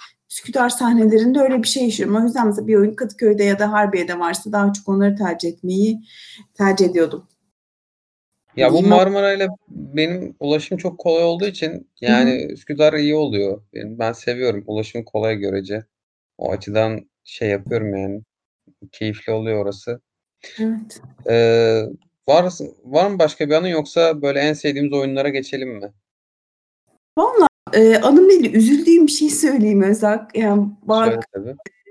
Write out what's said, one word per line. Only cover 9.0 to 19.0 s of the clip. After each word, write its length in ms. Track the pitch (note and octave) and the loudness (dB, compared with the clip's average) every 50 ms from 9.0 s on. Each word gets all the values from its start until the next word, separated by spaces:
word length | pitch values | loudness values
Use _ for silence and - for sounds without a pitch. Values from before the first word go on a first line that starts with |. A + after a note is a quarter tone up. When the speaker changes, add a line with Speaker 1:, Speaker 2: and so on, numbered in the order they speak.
| F#3 | 4
Speaker 2:
Marmara'yla 440 | F#3+ G3+ G3+ G3+ G3 G3 G3 G3 F#3+ F#3 - _ - | 4 2 0 0 0 0 0 -2 -4 -6 -10 _ -20
benim 680 | C#3+ D3 D3 C#3 C#3 D3+ D#3 E3+ F3 F#3 F#3 - - - | -18 -16 -14 -8 -4 -4 -2 -2 -4 -6 -10 -12 -12 -8
ulaşım 380 | D3 C#3+ D3+ D#3 D3+ - F#3 - | -4 -2 -2 -2 -4 -6 -8 -6
çok 200 | - F3+ F3 - | -6 -8 -8 -4
kolay 260 | - F3 D#3+ E3 E3+ | -2 0 0 2 2
olduğu 220 | E3+ E3+ E3+ G3+ | 0 0 -2 -4
için 240 | G#3 F#3 - E3 D#3 | -6 -6 -6 -8 -8
Speaker 1:
Hı 40 | E3 - - _ _ - A#2+ | -8 -10 -16 _ _ -6 -2
hı. 40 | B2 | 0
Speaker 2:
yani 340 | A#2+ B2 B2 A#2+ B2+ - - - | 2 2 2 2 0 -2 -6 -10
Üsküdar 400 | - D#3 - - D3+ C#3+ D3+ D#3 | -12 -12 -12 -8 -2 2 2 2
iyi 220 | D#3 D3+ D3 D3 D3+ | 2 2 0 0 0
oluyor. 460 | D#3 D3+ C#3+ A2 G2+ G2+ G2 G2 G#2+ - _ - | 0 -2 -2 -2 -2 -2 -2 -4 -6 -10 _ -16
Benim, 240 | G#2+ G#2+ G#2+ A2+ A#2 | -14 -14 -12 -8 -6
ben 140 | A2+ A2+ | -6 -6
seviyorum. 520 | A#2 - - - B2 B2 B2+ B2 G#2 G2+ - | -6 -6 -6 -6 -4 -2 -2 -4 -4 -4 -6
Ulaşım 380 | - G#2+ G#2+ A2 - - A#2+ A2+ | -8 -6 -6 -6 -8 -10 -12 -10
kolay 320 | - - A2 A2 A2 A2 | -8 -6 -4 -2 -2 -4
görece. 480 | G#2 G2 G2 F#2+ G2 F#2+ F#2 G#2 A2 A2 _ _ _ _ _ _ _ _ _ _ - | -4 -4 -4 -6 -6 -6 -8 -10 -12 -12 _ _ _ _ _ _ _ _ _ _ -10
O 120 | - - | -8 -6
açıdan 580 | G2 G2 G2 G#2 G#2 A2 A2 A2 A2 G#2 - _ _ _ _ | -6 -8 -8 -4 -2 -2 -2 -2 -4 -8 -12 _ _ _ _
şey 240 | - - - A#2+ G#2+ | -18 -10 -6 -4 -4
yapıyorum 480 | G2+ G2 G2 - A#2+ A#2 A2 G#2 G2 | -4 -4 -4 -6 -6 -4 -4 -4 -6
yani. 260 | G2 F#2+ F#2+ G2 G#2+ A2 _ _ _ _ _ _ _ _ _ _ _ - F#2+ | -6 -6 -8 -8 -10 -14 _ _ _ _ _ _ _ _ _ _ _ -20 -20
Keyifli 400 | - - | -12 -8